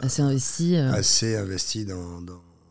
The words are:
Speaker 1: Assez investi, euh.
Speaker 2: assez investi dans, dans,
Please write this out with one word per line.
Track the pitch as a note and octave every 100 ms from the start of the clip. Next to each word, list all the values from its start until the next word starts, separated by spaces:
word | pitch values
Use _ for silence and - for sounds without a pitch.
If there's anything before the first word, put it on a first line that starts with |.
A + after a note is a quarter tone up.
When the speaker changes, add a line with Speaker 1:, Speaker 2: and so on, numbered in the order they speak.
Speaker 1:
Assez | C3 -
investi, | C#3+ C3+ - - E3+ F3
euh. | C3
Speaker 2:
assez | B2 - - A2+ A2
investi | G2 F#2 - A2 G#2
dans, | F#2 F2 F2
dans, | F2 F2 E2+ _ _